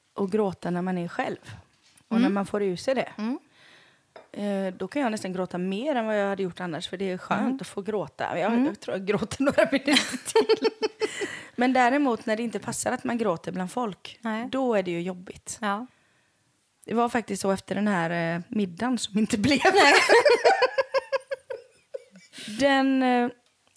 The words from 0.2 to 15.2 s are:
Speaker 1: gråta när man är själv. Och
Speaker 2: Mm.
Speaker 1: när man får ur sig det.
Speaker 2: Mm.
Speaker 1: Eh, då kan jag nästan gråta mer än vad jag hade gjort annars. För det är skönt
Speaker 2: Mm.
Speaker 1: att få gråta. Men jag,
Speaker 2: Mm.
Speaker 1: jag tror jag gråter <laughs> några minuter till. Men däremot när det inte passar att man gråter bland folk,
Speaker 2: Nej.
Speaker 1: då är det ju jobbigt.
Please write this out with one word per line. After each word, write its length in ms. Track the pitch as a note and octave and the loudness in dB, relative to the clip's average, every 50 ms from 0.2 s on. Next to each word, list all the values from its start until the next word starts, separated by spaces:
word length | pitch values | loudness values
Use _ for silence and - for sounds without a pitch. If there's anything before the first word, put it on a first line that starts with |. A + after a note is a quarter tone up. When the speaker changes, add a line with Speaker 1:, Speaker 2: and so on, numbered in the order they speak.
| G3+ F#3+ | -4 -2
Speaker 1:
gråta 400 | F#3+ G#3+ G#3+ F#3+ E3+ - - F3+ | 0 0 0 0 -2 -4 -6 -4
när 120 | F3 F3 | -4 -2
man 160 | F3+ F#3 F#3 | -2 -2 -2
är 100 | F3+ E3+ | -4 -4
själv. 480 | F3 - - C4 C4 F3+ - - - - - - _ _ _ _ _ _ _ _ | -6 -6 -6 -6 -6 -6 -10 -12 -16 -20 -20 -20 _ _ _ _ _ _ _ _
Och 100 | - A3+ | -2 0
Speaker 2:
Mm. 40 | A3+ | 2
Speaker 1:
när 80 | B3 D4 | 2 2
man 160 | - A#3+ G3 | 2 0 -2
får 160 | - - G#3 G3+ | -2 -2 -2 0
ur 120 | F#3+ F3+ | -2 -2
sig 200 | E3+ - - C4+ | -2 -2 -2 -2
det. 160 | A#3+ - - - | -2 -2 -6 -6
Speaker 2:
Mm. 220 | - G#3 A3+ C4+ F4 _ _ _ _ - - - - _ _ _ _ _ _ - - - _ | -6 -6 -4 -6 -6 _ _ _ _ -20 -20 -20 -20 _ _ _ _ _ _ -20 -20 -20 _
Speaker 1:
Eh, 420 | - - G3+ G3+ G3+ G3 G3 F#3 F#3 | -10 -6 -4 -2 -2 -2 -2 -4 -6
då 140 | - F#3+ | -6 -8
kan 140 | F#3 - C#4+ | -6 -2 -2
jag 100 | C#4 A3+ | -2 -2
nästan 220 | G#3+ G#3 G3 F#3+ F#3 | -2 -4 -6 -6 -4
gråta 240 | F#3 F#3 F3 - | -4 -4 -4 -4
mer 380 | F3 F3+ F#3+ F#3+ G3+ B3+ D#4 C#4+ | -4 -2 -2 -2 -2 -2 -2 -2
än 100 | A#3+ A3 | 0 0
vad 140 | A3 G#3+ G#3 | 0 0 0
jag 80 | G3+ G3 | 0 0
hade 140 | G3 F#3+ G3 | -2 -2 -4
gjort 160 | F3+ F3 - | -6 -6 -6
annars. 300 | F3+ F3 D#3 D#3 F3+ - | -8 -6 -6 -8 -8 -8
För 80 | - | -6
det 140 | F3+ G3 F#3+ | -6 -4 -4
är 60 | F3+ | -4
skönt 240 | F3+ - - F3+ - | -4 -2 -2 0 0
Speaker 2:
Mm. 160 | G#3+ A#3 C4+ C4+ | 0 0 -2 -4
Speaker 1:
att 60 | F3+ | -8
få 140 | - - G3+ | -10 -10 -10
gråta. 480 | F#3 G#3+ G#3+ G3+ D#3+ - - - A#2+ - - | -6 -4 -4 -4 -4 -6 -8 -6 -6 -4 -2
Men 80 | F3 | -2
jag, 120 | D#3+ G#3 A#3 | 0 0 2
Speaker 2:
Mm. 120 | A#3 C4 | 2 2
Speaker 1:
jag 140 | D4 G3+ - | 0 -2 -4
tror 180 | - - - | -8 -8 -8
jag 80 | F#3 G3 | -6 -2
gråter 380 | F#3 G#3 F3+ A3+ - - - C4+ | -2 -2 -2 -2 -4 -4 -2 0
<laughs> 0 | |
några 240 | C#4+ - - D#4+ - | 2 4 4 4 4
minuter 460 | C#4 C4 - C#4+ D4+ B3 - - - | 2 0 2 2 2 2 2 0 -6
till. 500 | B3 - - - A4+ G#4+ G#4+ A4 - - G#4+ - - A4 G#4+ - - A4 - - - - - - - - - - | -10 -4 0 2 4 4 4 2 2 2 -2 -2 -2 -6 -6 -6 -4 -6 -6 -6 -6 -8 -8 -8 -10 -16 -8 -2
Men 180 | - A#3+ B3+ B3+ | 0 2 4 4
däremot 520 | B3+ B3 A#3+ C4 D4 D4 C4 A3+ G#3+ - | 4 4 4 4 4 2 2 0 0 -2
när 120 | A3+ G#3+ | -2 -2
det 60 | G#3+ A#3+ | -2 -2
inte 160 | A#3+ A#3 G3+ | -4 -6 -6
passar 320 | - - - - - G#3+ | -6 -6 -6 -4 -2 -2
att 120 | B3 B3+ - | -2 -2 -2
man 140 | B3+ A#3 | -4 -2
gråter 340 | A#3 A3+ G3+ E3+ E3 - E3+ | 0 0 0 0 -2 -4 -6
bland 200 | F3+ F#3 F#3 F3+ | -6 -4 -4 -4
folk, 460 | - B3 B3 G#3+ F3 - - - - - | -4 -4 -4 -4 -6 -10 -14 -20 -14 -10
Speaker 2:
Nej. 260 | - A3+ G#3+ A3 A#3 G#3 | -6 -6 -4 -4 -6 -4
Speaker 1:
då 240 | A#3 C4 C4+ B3 A3+ | -2 -2 0 2 2
är 80 | G3+ F#3 | 2 2
det 80 | F3+ | 0
ju 100 | E3+ E3+ | -2 -4
jobbigt. 560 | F3 F#3 F#3 F3+ | -4 -4 -6 -8